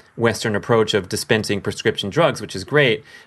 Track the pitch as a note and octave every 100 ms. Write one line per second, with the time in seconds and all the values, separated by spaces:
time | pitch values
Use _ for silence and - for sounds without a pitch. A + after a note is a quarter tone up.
0 | _ - A2+ A2 A#2 G2+ - A2+ G#2+ G#2
1 | F2+ G2+ - A2+ G2+ G2+ G#2 - - -
2 | G2+ C3+ D#3+ - G#2+ F#2+ F2+ D3 C3+ G#2+
3 | - -